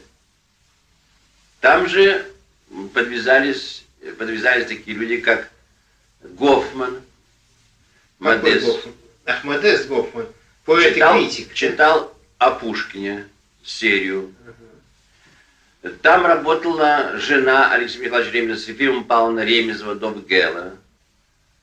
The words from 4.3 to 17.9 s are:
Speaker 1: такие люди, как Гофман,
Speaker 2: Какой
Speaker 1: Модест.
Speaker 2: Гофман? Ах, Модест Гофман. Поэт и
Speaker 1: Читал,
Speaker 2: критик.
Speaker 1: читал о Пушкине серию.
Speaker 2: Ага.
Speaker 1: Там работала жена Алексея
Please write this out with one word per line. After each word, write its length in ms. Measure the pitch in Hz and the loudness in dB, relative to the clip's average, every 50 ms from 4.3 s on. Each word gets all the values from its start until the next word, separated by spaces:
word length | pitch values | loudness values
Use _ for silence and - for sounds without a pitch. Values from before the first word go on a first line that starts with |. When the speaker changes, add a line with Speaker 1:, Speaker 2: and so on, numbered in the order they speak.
| 113 107 117 127 123 120 113 | -6 -2 0 0 0 0 -2
Speaker 1:
такие 280 | 113 107 107 - 110 104 | -4 -10 -12 -12 -12 -8
люди, 220 | 107 113 113 120 | -8 -6 -4 -4
как 320 | 117 - 117 110 - - - _ _ _ _ _ _ _ _ _ _ _ _ _ _ | -2 0 0 0 -2 -2 -10 _ _ _ _ _ _ _ _ _ _ _ _ _ _
Гофман, 800 | - - - 90 135 143 131 107 - - 131 131 127 127 127 131 - _ _ _ _ _ _ _ _ _ _ _ _ _ _ _ _ _ _ _ _ _ _ - | -20 -18 -8 0 2 4 4 2 2 -4 -6 -8 -8 -8 -8 -12 -16 _ _ _ _ _ _ _ _ _ _ _ _ _ _ _ _ _ _ _ _ _ _ -4
Speaker 2:
Какой 160 | 95 - 117 | 0 0 2
Speaker 1:
Модест. 280 | - - - - - - | 2 2 2 2 2 2
Speaker 2:
Гофман? 280 | 117 - - - - - _ _ _ _ _ - | 0 -2 -2 -6 -14 -20 _ _ _ _ _ -8
Ах, 180 | 127 123 - 139 | -6 -6 -6 -4
Модест 440 | 143 143 - 208 208 - - - | -4 -4 0 2 2 2 2 0
Гофман. 400 | 135 135 117 - - - 117 113 110 - _ _ _ _ _ - | -2 -4 -4 -4 -4 -6 -12 -12 -12 -14 _ _ _ _ _ 0
Поэт 260 | 151 160 170 170 - | 2 4 4 4 4
и 40 | - | 4
Speaker 1:
Читал, 180 | 160 175 220 214 - | 4 4 4 4 4
Speaker 2:
критик. 340 | - - - - - - - | 2 0 -4 -10 -12 -12 -8
Speaker 1:
читал 640 | - 131 - - - 151 156 160 156 - - - _ _ _ _ - | -4 -4 -2 0 2 4 4 4 2 0 -4 -16 _ _ _ _ 0
о 120 | 123 131 | 0 0
Пушкине 760 | - - 120 113 101 104 - - - 98 101 101 101 101 101 - _ _ _ _ _ _ - | 0 -2 -8 -8 -8 -8 -10 -10 -10 -10 -8 -8 -8 -10 -12 -18 _ _ _ _ _ _ -16
серию. 680 | - - - 113 107 101 95 95 95 95 95 95 95 - _ 120 117 - 117 113 113 113 _ _ _ _ _ _ _ _ _ _ _ _ _ _ _ _ _ _ _ _ _ - | -14 -10 -4 0 0 0 0 0 -2 -6 -6 -8 -10 -16 _ -20 -20 -20 _ -20 -20 -20 _ _ _ _ _ _ _ _ _ _ _ _ _ _ _ _ _ _ _ _ _ -16
Speaker 2:
Ага. 120 | - - - | -16 -8 0
Speaker 1:
Там 240 | - 156 180 180 175 | 2 4 4 4 4
работала 920 | 170 165 - 143 - 165 - - 170 - 156 151 147 147 143 - - 107 | 4 2 2 2 0 0 0 0 -2 0 2 2 2 2 2 0 -4 -6
жена 540 | 107 110 139 147 135 131 131 131 135 127 - | -6 -2 0 2 2 4 4 4 4 4 4
Алексея 320 | - 120 120 113 | 2 0 -2 -4